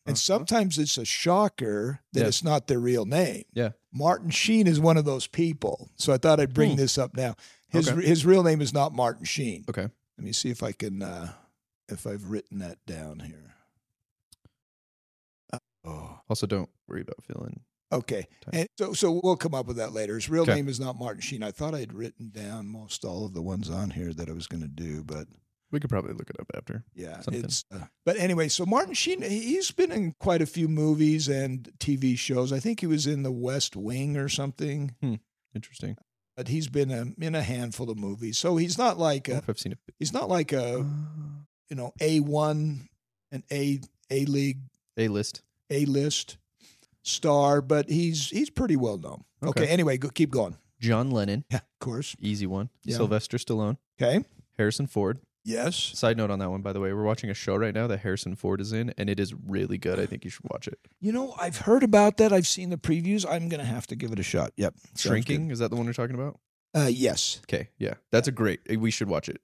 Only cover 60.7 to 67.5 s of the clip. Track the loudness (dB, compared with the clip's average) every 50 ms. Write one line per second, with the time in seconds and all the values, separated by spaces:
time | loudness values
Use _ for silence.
60.7 | -14 -14 _ _ _ _ -2 -2 0 0 -2 -4 -6 -6 -6 -6 -6 -4 4 4
61.7 | 6 6 8 8 8 8 8 8 8 6 6 6 6 6 4 2 0 -2 -2 -6
62.7 | -6 -4 0 0 0 2 2 0 0 0 0 0 -2 -2 -2 -4 -4 -4 -4 -4
63.7 | -4 -4 -6 -8 -8 -8 -6 -4 -4 -4 -2 0 0 0 0 -2 -2 -2 -2 -2
64.7 | -2 -4 -12 -12 -6 -2 2 2 2 2 2 0 0 -2 -2 -2 -2 -2 -2 -2
65.7 | 0 -2 -2 -2 -2 -4 -4 -4 -4 -6 -6 -8 -8 -12 _ _ _ _ _ _
66.7 | 0 2 4 4 4 4 2 2 2 2 0 -2 -4 -6 -6 -4